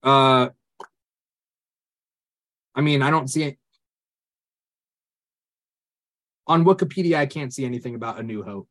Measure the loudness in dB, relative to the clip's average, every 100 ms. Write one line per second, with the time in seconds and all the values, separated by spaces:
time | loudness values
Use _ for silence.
0 | 4 4 4 4 0 -4 _ _ -20 _
1 | _ _ _ _ _ _ _ _ _ _
2 | _ _ _ _ _ _ _ -2 0 2
3 | 2 0 -2 -4 -4 -6 _ _ _ _
4 | _ _ _ _ _ _ _ _ _ _
5 | _ _ _ _ _ _ _ _ _ _
6 | _ _ _ _ 0 4 6 4 0 -2
7 | 0 0 0 -4 -10 -6 -6 -6 -8 -10
8 | -10 -10 -10 -10 -10 -14 -16